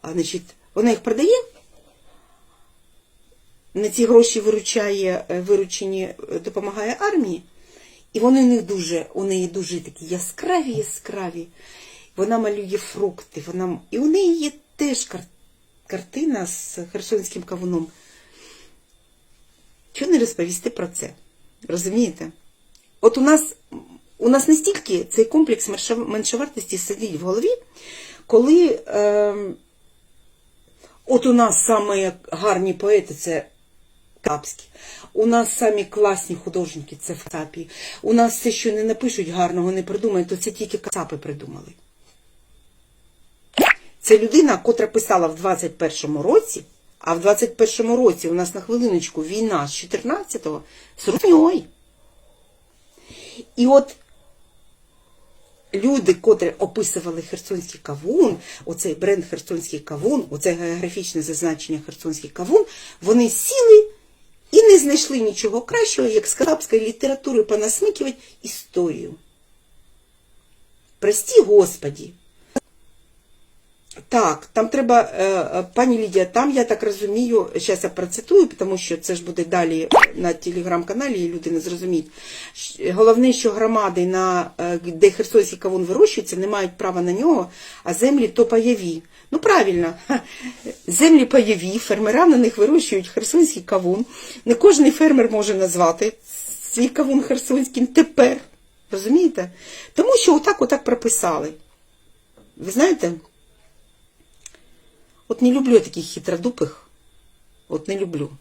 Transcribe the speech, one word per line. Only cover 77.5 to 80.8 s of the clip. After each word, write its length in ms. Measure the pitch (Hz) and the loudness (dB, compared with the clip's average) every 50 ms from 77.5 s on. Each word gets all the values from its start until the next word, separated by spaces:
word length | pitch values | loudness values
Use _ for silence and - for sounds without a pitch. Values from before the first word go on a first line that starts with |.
| - | -6
щас 260 | 175 - - 190 185 - | -6 -2 -2 -4 -2 -2
я 60 | 185 | -6
процитую, 580 | 175 - 180 180 - - 226 - 339 403 339 240 - | -6 -6 -8 -8 -8 -12 -4 4 6 6 6 4 0
тому 200 | - 190 190 190 | -6 -4 -4 -4
що 200 | 185 - - 170 | -6 -4 -6 -8
це 180 | 160 - - 185 | -8 -4 -6 -6
ж 80 | 175 170 | -6 -6
буде 220 | 175 170 180 170 | -8 -6 -6 -4
далі 440 | 170 180 180 170 165 165 160 160 - - - - - - | -2 0 0 0 0 -2 -4 -2 4 4 4 4 4 -2
на 140 | - 180 175 | -4 -4 -4
Telegram-каналі, 960 | 165 - - 180 175 180 170 180 175 170 | -4 -4 -6 -8 -6 -6 -4 -4 -4 -4